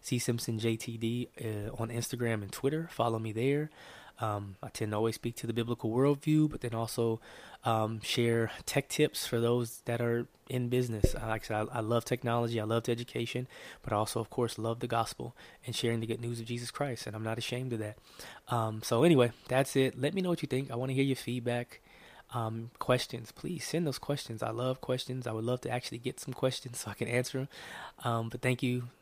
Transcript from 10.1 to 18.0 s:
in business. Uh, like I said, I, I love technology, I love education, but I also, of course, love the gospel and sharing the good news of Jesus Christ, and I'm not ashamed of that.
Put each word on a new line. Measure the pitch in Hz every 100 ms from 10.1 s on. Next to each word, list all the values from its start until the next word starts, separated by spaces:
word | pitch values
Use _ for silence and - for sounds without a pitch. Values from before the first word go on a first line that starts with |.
| 117 120 _ -
in | 127 123
business. | 127 123 113 - -
Uh, | 110
like | 110
I | -
said, | 107 107
I, | 127
I |
love | 110 117
technology, | - 123 123 117 117 117
I | 107
love | 113 113
education, | 117 120 131 117 123 127 - - -
but | -
I | 104
also, | 107 -
of | 110
course, | - 117 -
love | 110 117
the | 123
gospel | 117 117 - 120 - - - -
and |
sharing | 117 120 117
the | 113
good | 113
news | 120 117
of | 113
Jesus | 120 120
Christ, | - 143 117 -
and | 107
I'm |
not | 110 113
ashamed | - 120 131
of | 117
that. | 107 107